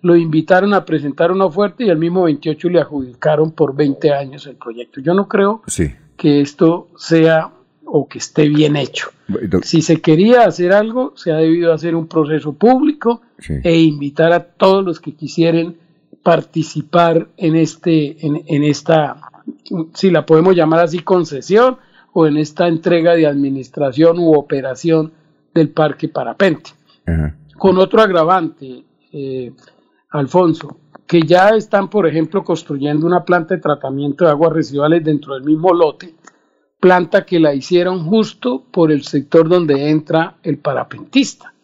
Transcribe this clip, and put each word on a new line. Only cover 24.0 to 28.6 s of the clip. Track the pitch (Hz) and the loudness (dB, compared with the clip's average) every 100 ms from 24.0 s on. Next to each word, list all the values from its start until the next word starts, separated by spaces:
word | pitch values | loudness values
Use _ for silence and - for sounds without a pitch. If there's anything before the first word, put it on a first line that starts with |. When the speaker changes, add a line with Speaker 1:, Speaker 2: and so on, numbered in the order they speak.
| 165 170 | 2 4
Speaker 1:
u | 170 | 2
operación | 151 143 143 131 127 170 160 160 _ _ _ _ | 2 2 -6 -6 -6 -2 0 -2 _ _ _ _
del | - 156 | 0 0
Parque | - 156 139 151 | 0 -2 -2 -8
Parapente. | 143 123 113 196 160 - _ _ _ - | -6 -8 -2 0 0 -10 _ _ _ -4
Speaker 2:
Ajá. | 82 76 - _ _ | -2 -2 -6 _ _
Speaker 1:
Con | 196 185 | 0 2
otro | 190 214 | 2 2
agravante, | 214 175 160 185 160 - | 2 2 2 0 -2 -10